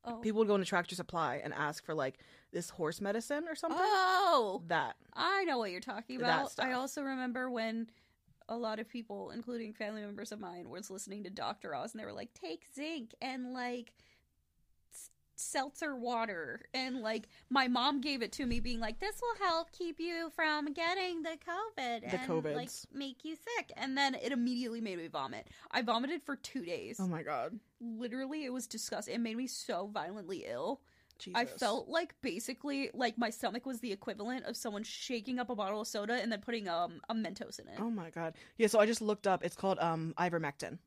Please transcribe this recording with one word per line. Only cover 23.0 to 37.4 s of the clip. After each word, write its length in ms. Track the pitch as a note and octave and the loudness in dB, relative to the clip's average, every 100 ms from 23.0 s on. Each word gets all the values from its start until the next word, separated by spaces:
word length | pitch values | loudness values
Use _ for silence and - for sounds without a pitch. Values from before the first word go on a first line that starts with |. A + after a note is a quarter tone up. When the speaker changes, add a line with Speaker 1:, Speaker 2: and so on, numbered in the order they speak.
| C#4 B3+ D#4 | -6 -6 -8
Speaker 1:
you 100 | D#4+ | -8
sick." 380 | - A#4 - - | -4 -4 -4 -6
And 220 | C4 C4+ | -4 2
then 180 | C#4 C4 | 2 2
it 160 | - | 0
immediately 480 | C4 A#3+ B3 B3 A#3 | 2 2 0 -2 -2
made 180 | A3 F3+ | -4 -4
me 80 | E3 | -4
vomit. 420 | D#3 C3+ G#2 - - - | -4 -4 -6 -12 -18 -2
I 120 | - | 0
vomited 420 | A#3 A#3 C4+ E4+ | 2 2 2 -2
for 140 | - C#4 | -4 -6
two 260 | - C4+ | -6 -6
days. 380 | - D#3+ G2+ - | -4 -4 -4 -2
Speaker 2:
Oh 60 | F#3+ | 0
my 160 | D#3+ | 0
God. 360 | D#3 C#3+ C3 G#3 _ _ | -2 -2 -2 -6 _ _
Speaker 1:
Literally, 640 | A#3 A3 A#3+ B3+ C4+ D#4 C#4 | -10 -6 -4 -4 -4 -4 -4
it 80 | |
was 120 | B3+ B3 | -4 -4
disgusting. 480 | A3 - G#3+ G#3 | -6 -4 -4 -2
It 60 | A#3+ | 0
made 160 | A#3 A3+ | 0 0
me 80 | B3+ | -4
so 400 | - - F#3+ G3+ | -4 -2 -2 -2
violently 580 | G#3 D#3+ G#3 F3 F#3 - | -4 -4 -6 -6 -6 -4
ill. 340 | A#2+ E3 C4+ _ _ _ _ - | -2 -2 -4 _ _ _ _ -2
I 120 | F#3 B3+ | 2 2
Speaker 2:
Jesus. 140 | - | 2
Speaker 1:
felt 280 | A#3 G#3+ - | 2 2 2
like 240 | E4 F4 - | 2 0 -2
basically, 680 | C4 E3+ - B3+ C#4+ C#4 C#4 | -4 -2 -4 -4 -2 0 0
like, 240 | - B3 A3 | 2 0 2
my 140 | A#3 | -2
stomach 340 | A3 A3+ A3 C4 | 0 -2 -2 -4
was 140 | A#3+ | -4
the 120 | B3 | -4
equivalent 540 | G3 - G3+ G#3 B3+ - | -4 -4 -4 -4 -4 -4
of 100 | A3+ | -4
someone 280 | A#3+ G#3 | -4 -4
shaking 560 | G#3+ - - B3 G#3+ B3 | -6 -8 -2 -2 0 -2
up 100 | B3 | 0
a 60 | A#3 | 0
bottle 260 | G3 G#3 | 0 0
of 60 | A3 | -2
soda 260 | A3 G#3 B3 | -2 0 0
and 100 | A3 | 2
then 100 | G#3+ | -2
putting, 260 | G#3 A#3 G3 | -2 -2 2
um, 340 | E3+ F3 E3+ - | 2 2 -2 -4
a 60 | A3+ | -2
Mentos 420 | G#3 G3 | 0 -4